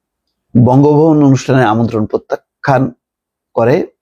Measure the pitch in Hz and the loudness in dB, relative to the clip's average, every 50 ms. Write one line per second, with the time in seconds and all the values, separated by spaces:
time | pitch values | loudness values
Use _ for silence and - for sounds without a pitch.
0 | _ _ _ _ _ _ _ _ _ _ - 120 117 123 131 139 143 147 147 147 | _ _ _ _ _ _ _ _ _ _ 0 0 2 2 2 2 2 2 2 2
1 | 160 165 151 151 147 139 131 127 - - 131 131 123 104 110 117 117 104 117 107 | 2 2 2 2 2 2 0 0 -2 -2 -2 0 0 0 -2 -2 -4 -4 -4 -4
2 | 107 - - 110 - - 131 - _ _ _ _ - 143 135 127 135 123 - _ | -4 -4 -6 -8 -8 -8 -10 -10 _ _ _ _ -4 -2 -2 -2 -2 -4 -8 _
3 | _ _ _ _ _ _ _ _ _ _ _ 123 113 120 147 180 - - _ _ | _ _ _ _ _ _ _ _ _ _ _ -2 0 0 0 -2 -4 -8 _ _